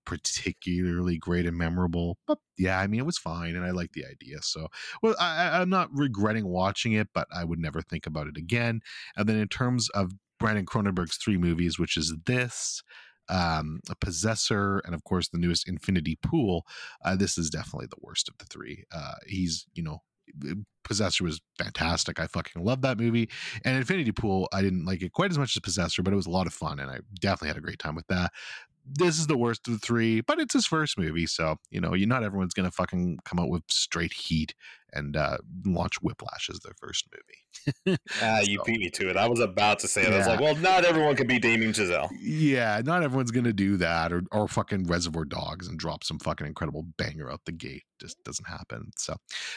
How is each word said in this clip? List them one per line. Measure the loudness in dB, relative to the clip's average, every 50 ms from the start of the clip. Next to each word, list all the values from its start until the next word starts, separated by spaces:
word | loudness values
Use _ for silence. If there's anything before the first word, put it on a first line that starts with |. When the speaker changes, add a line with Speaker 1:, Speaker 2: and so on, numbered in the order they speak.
| _
Speaker 1:
particularly | -8 -8 -4 -4 -4 -4 -2 -2 -4 -4 -4 -4 -2 0 2 2 2 0 0 2 0 0 0
great | 0 0 0 2 2
and | 0 0
memorable. | 0 0 0 2 2 2 2 2 0 0 0 -2 -4 _
But | -2 -2 -2 _ _ _ 0
yeah, | 2 2 2 2
I | 2 2
mean, | 0 0
it | 0
was | -2 -4
fine, | -4 -4 -6 -6 -4 -4 -4 -4
and | -2 -2
I | -2
like | -2 -2 -4 -6
the | -8 -10 -12
idea. | -12 -14 _ -16 -14 -12 -8
So, | -6 -6 -6 -6 -8 -10 -10 -12 -12 -12 -6 0
well, | 0 0 2 2
I, | 2 0 2 2 2 2
I, | 2 2
I'm | 2 4
not | 2 2 2 0
regretting | 0 0 0 2 2 2 2 2 2 0 0 0
watching | 0 2 2 2 2 0 0 2 2
it, | 2 2 0 _
but | -4 -4 -4
I | -6 -6 -4
would | -2 -2 -2
never | -2 -2 -4 -4
think | -6 -4 -8 -6 -6 -6
about | -4 -4 -6
it | -6 -8
again. | -10 -4 -2 0 0 2 0 -2 -4 -6 -10 -16 -16 -16 -12 -2
And | 0 2 2
then | 4
in | 2 2
terms | 0 0 0 0 2 2 2 0 0
of | 0 0 0 0 -2 -10 _ _ _ _
Brandon | 0 2 2 2 0
Cronenberg's | 0 0 2 2 2 2 2 0 -2 -4
three | -2 0 2 4 4
movies, | 4 4 4 4 2 0 2 0
which | 0 0 0
is | -2 -2 -2 -4 -2 -2
this, | 0 0 0 0 -2 -4 -6 -6 -6 -6 -8 -12 _ -20 -20 -20 -20 _ _ _ -2
um, | 0 2 2 2 2 0 -2 -4 -8 -8 -10 -12 -6 -4
Possessor, | -4 -4 -2 0 0 0 0 0 0 0 2 2 2 2 0 0 -2
and | -4
of | -8 -8 -4
course | -2 0 0 0 0
the | -2 0
newest | 2 2 2 0 -2 -4
Infinity | -6 -4 0 2 2 2 2 0 -4 -2 -2
Pool, | 0 2 2 2 2 0 0 -4 -8 -16 -16 -16 -16 -16 -4 -2
uh, | 0 2
this | 2 2 0 0 -2
is | -2 -2
definitely | -4 -6 -8 -8 -8 -10 -10
the | -10 -12 -16
worst | -18 -8 -6 -6 -6 -6
of | -8 -16
the | -18
three. | -16 -14 -12 -12 -12 -12 -14 -16 _
Uh, | -12 -10 -10 -10 -12 -14 -12 -6
he's, | -2 0 0 0 -2 -4 -8 _ _
you | -8 -6
know, | -6 -8 -10 _ _ _ _ _ -20 -14 -10 -8 -8 -6 -8 -8 -12 _ _ _
Possessor | -6 -2 0 0 0 2 0
was | 0 -2 -2 -6 -12 _ _ -8
fantastic. | -8 -6 -4 -2 0 0 2 0 0 -2 -2 -4
I | -6
fucking | -4 -4 -6 -6 -6 -8 -4 -2
love | 0 0 2
that | 0 0 0 2
movie. | 2 2 4 2 2 0 -4 -10 -10 -10 -10 -4 -2
And | 0 0
Infinity | 0 2 0 0 2 2 0
Pool, | 0 0 0 2 2 2 2 0
I | 2 2
didn't | 2 2 2 0 0
like | -2 -2 -2
it | -4 -2
quite | 0 0 2 2
as | 2 0
much | 0 0 -2
as | -4
Possessor, | -2 -2 0 0 0 0 0 0
but | 2 2
it | 2
was | 2 0
a | 0
lot | 0 0 0
of | 0 -4
fun, | -4 -6 -6 -4 -6
and | -8 -8
I | -8 -10 -12 -12 -8 -2
definitely | 0 0 0 0 -2 -4
had | -4 -4
a |
great | -6 -8 -8 -6
time | -6 -6 -6
with | -6 -2 0
that. | 0 2 2 0 -2 -8 -14 -14 -14 -14 -16 _ _ _ _
This | -8 0 2 4 4 4 2
is | 2
the | 2 2 4
worst | 4 2 0 -2 -2
of | -4 -4
the | -2
three, | 0 2 2 4 4 4 4 4
but | 2 2 2 0
it's | 0 2
his | 2 2 2
first | 4 2 2 2 0 0 -2
movie, | -2 0 0 0 0
so, | 0 0 0 0 0 0 -2 _ _
you | -4 -2
know, | -2 0 2
you, | 2 4
not | 4 2 2
everyone's | 0 -2 0 -2 -2 0
gonna | 0 0 -2 0
fucking | 0 -2 -2 -2 0 0 0 0 -2 -4 -8
come | -4 -2 0
out | 0 2
with | 0 -2 -2 -2
Straight | 0 0 0 -2 -2 -2 -2 -2
Heat | -4 -6 -4 0 0 0 0 -2 -6 _ -20 -20 -20 -20 _ _
and, | -8 -6 -6 -2 0
uh, | 0 0 0 0 -4 -8 -10 -14 -4 0
launch | 0 2 2 0 -2 -4 -2
Whiplash | -2 -4 -4 -4 -12 -12 -10 -10 -10 -10
as | -10 -12
their | -14 -16 -16 -14
first | -14 -6 -6 -6 -6 -6
movie. | -16 -20 -20 _ -20 _ _ _ -20 -4 -4 -4 -4 -2 _ 0 0 0
<laughs> | 0 -4 -2 0
Speaker 2:
Ah, | 2 4 4 4
you | 4 4 2 0
Speaker 1:
So, | 0
Speaker 2:
beat | 0 0 0
me | -2 -4
to | -2 -2 -2 0
it. | 2
I | 4 4
was | 4 4 4
about | 2 2 4 4 4 4 4 2
to | 0 0
say | 2 4
it. | 4 6
I | 6 6
was | 6
Speaker 1:
yeah. | 4
Speaker 2:
like, | 4 4
"Well, | 4 2 2
not | 4 4 6 6 8 6
everyone | 6 6 6 6 4 4
can | 4 4
be | 4 4 4
Damien | 4 4 4 4 2 2
Chazelle." | 2 2 2 2 2 2 0 -2 -6 -6
Speaker 1:
Yeah, | -4 -2 2 4 6 6 6 4 4 2 2 0 2
not | 2 2 2
everyone's | 2 2 2 2 0 2
gonna | 2 2 2 4 4
do | 4 4 4 4 4
that, | 2 2 2 2 2 2
or, | 0 0 -2 0
or | 0 0 0 2
fucking | 0 -2 -2 0 -2 -2 2
Reservoir | 2 2 2 0 -2 -2 -4 -4
Dogs | -4 -4 -6 -6 -6 -8 -8 -10
and | -10 -8 -6
drop | -4 -6 -6 -4 -6
some | -8 -8 -4
fucking | -4 -4 -4 -4 -6
incredible | -8 -6 -4 -6 -4 -4 -6 -8 -8 -6 -4
banger | -4 -4 -4 -8 -10 -10
out | -10 -10 -10
the | -10
gate. | -10 -10 -10 -12 -12 -14 -18 _ _ _
Just | -16 -16 -16 -14 _
doesn't | -10 -10 -8 -8
happen. | -8 -12 -12 -10 -12 -12 -12 -12 -12 -10
So, | -8 -6 -6 -8 -10 _ -12 -12 -10 -8 -10 -10